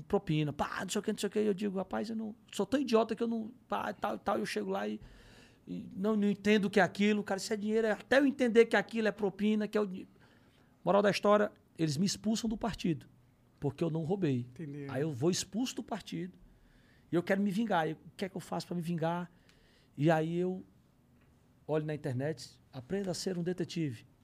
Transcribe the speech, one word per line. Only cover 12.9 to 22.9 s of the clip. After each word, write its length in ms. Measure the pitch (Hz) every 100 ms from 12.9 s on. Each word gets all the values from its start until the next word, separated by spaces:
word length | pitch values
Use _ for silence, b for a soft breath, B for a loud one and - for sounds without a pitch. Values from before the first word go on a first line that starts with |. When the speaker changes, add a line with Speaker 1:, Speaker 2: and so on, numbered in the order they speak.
| 139 - - _ _ _ _
Speaker 1:
porque 200 | 143 -
eu 60 | 170
não 120 | 160
roubei. 360 | 156 202 170 127
Speaker 2:
Entendeu. 520 | 120 - 156 143 139
Speaker 1:
Aí 120 | 139
eu 100 | 156
vou 160 | 127 156
expulso 420 | 185 - 208 254 -
do 80 |
partido 500 | - 208 - 165 180 - - b b b b b _
e 40 | 165
eu 80 |
quero 160 | 175 190
me 100 | 202
vingar. 360 | 185 233 180 160
E 60 |
o 40 | 156 165 -
que 80 | 190
é 40 |
que 60 | -
eu 60 |
faço 240 | - 175 -
pra 80 | 175
me 60 |
vingar? 500 | 165 170 160 175 180 b b b b b b -
E 120 | 151
aí 240 | 160 160 170
eu 280 | 180 185 - _ _ _ _ _ _ _ _ _ -
olho 180 | 156 156
na 80 |
internet, 560 | 151 120 123 143 160 - - _
"Aprenda 380 | 135 123